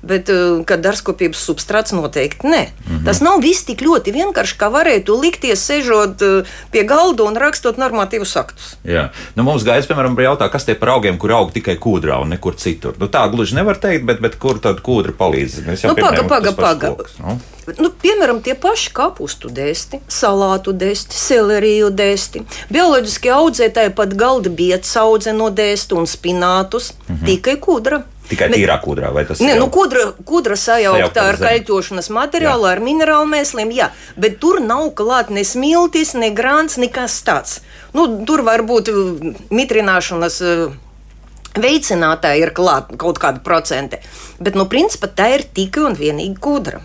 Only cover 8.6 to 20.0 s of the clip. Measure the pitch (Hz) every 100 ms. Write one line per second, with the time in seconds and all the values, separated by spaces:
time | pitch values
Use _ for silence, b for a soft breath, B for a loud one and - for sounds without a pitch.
8.6 | - - - 85 71 B B - 127 147
9.6 | 107 139 139 151 127 123 127 139 98 139
10.6 | - 107 110 131 104 87 104 113 95 -
11.6 | - 87 120 95 76 65 71 87 92 85
12.6 | 92 80 - - 98 147 107 117 101 127
13.6 | 202 196 208 165 123 117 117 - 135 110
14.6 | 107 95 - 120 - - 92 67 67 -
15.6 | 73 85 - - 403 240 185 269 208 196
16.6 | 214 165 - - - - - 120 - -
17.6 | - - 320 - 339 427 302 233 226 262
18.6 | 359 427 - 254 311 359 143 - 123 123
19.6 | 143 165 - -